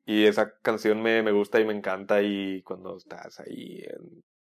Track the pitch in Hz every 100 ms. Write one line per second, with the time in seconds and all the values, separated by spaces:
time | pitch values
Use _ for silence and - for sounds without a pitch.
0 | - 107 107 104 107 - - 110 107 107
1 | 113 113 110 101 101 117 110 104 101 95
2 | 98 104 104 101 95 95 - 92 92 95
3 | - - - - - - - - - -
4 | - - _ _ _